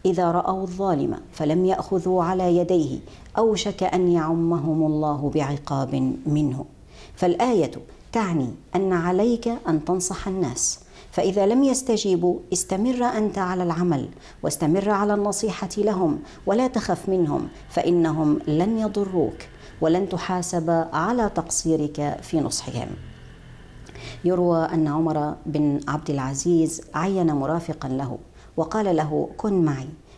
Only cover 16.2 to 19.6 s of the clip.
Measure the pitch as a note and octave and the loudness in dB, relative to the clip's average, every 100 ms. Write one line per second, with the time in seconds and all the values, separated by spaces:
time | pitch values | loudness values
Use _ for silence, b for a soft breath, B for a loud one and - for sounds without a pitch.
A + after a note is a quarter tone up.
16.2 | B B - G#3+ B3+ A#3+ - F3 - F#3 | B B 0 2 2 0 -2 -2 0 2
17.2 | D#3 C#3+ - B B - - F3 E3 D#3 | 2 0 -4 B B -2 2 4 4 2
18.2 | D3+ D3 - D3+ G3 A3 G#3+ G3+ F#3+ F3+ | 2 2 2 2 2 0 0 0 0 0
19.2 | B2 - - B | 0 -2 -16 B